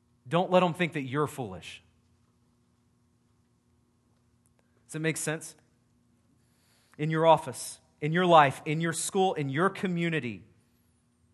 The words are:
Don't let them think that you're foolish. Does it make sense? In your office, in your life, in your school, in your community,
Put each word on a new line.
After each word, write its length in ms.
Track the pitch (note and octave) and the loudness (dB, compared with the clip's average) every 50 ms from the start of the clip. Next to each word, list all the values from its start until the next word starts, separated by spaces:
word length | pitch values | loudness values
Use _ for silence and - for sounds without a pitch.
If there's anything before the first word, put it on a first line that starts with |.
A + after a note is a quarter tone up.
| _ _ _ _ _ | _ _ _ _ _
Don't 240 | B2 C#3 E3+ F#3 E3+ | -2 -2 -2 0 4
let 80 | F3+ F3+ | 4 4
them 140 | F#3 F3 D3+ | 4 4 2
think 180 | - F3+ D#3 | -2 -4 -4
that 120 | - D3+ C3+ | -4 -6 -6
you're 220 | C3 B2 D3 D3+ | -4 -2 -2 -2
foolish. 560 | - - - B2+ G2+ F2+ E2+ - - - - - _ _ _ _ _ _ _ _ _ _ _ _ _ _ _ _ _ _ _ _ _ _ _ _ _ _ _ _ _ _ _ _ _ _ _ _ _ _ _ _ _ _ _ _ _ _ _ _ _ _ _ _ _ _ _ _ _ _ _ _ | -2 -4 -8 -10 -10 -10 -14 -14 -18 -20 -20 -20 _ _ _ _ _ _ _ _ _ _ _ _ _ _ _ _ _ _ _ _ _ _ _ _ _ _ _ _ _ _ _ _ _ _ _ _ _ _ _ _ _ _ _ _ _ _ _ _ _ _ _ _ _ _ _ _ _ _ _ _
Does 80 | _ - | _ -8
it 40 | D#3 | -4
make 160 | D#3 D#3+ D3+ | -2 -2 -2
sense? 400 | - - D#3 D3+ E3 - - - _ _ _ _ _ _ _ _ _ _ _ _ _ _ _ _ _ _ _ _ _ _ _ _ _ _ _ _ | -2 -4 -6 -6 -6 -10 -16 -20 _ _ _ _ _ _ _ _ _ _ _ _ _ _ _ _ _ _ _ _ _ _ _ _ _ _ _ _
In 120 | - D3+ D#3 | -8 -4 -2
your 160 | D#3+ D#3+ D#3+ | 0 2 6
office, 540 | E3 D#3+ D3+ - C3+ A#2+ - - - - - _ _ _ _ | 6 6 4 2 -4 -12 -12 -14 -14 -16 -18 _ _ _ _
in 100 | D3 D3+ | -6 -2
your 140 | D#3+ F3 F#3 | 0 0 4
life, 360 | F3+ E3+ D#3 D3 C3+ - - - | 8 8 8 8 6 2 -2 -6
in 160 | D#3 D3+ D#3+ | -6 -4 -4
your 100 | E3 E3+ | -4 -4
school, 420 | D#3+ - - - - G3 F#3 F#3+ F3+ | -4 -6 -6 -4 0 0 0 0 0
in 120 | D#3 D3 | -2 -4
your 220 | C3+ C3+ D3 F3+ G3 | -4 -2 0 0 0
community, 760 | F#3+ - - F#3 F3+ E3+ E3+ E3+ E3 D#3 B2 A#2+ G#2 F#2 - - _ _ _ _ _ _ _ _ _ _ _ _ _ _ _ _ | 0 -2 -4 -4 -2 -2 -2 -2 -2 -4 -6 -6 -10 -12 -16 -20 _ _ _ _ _ _ _ _ _ _ _ _ _ _ _ _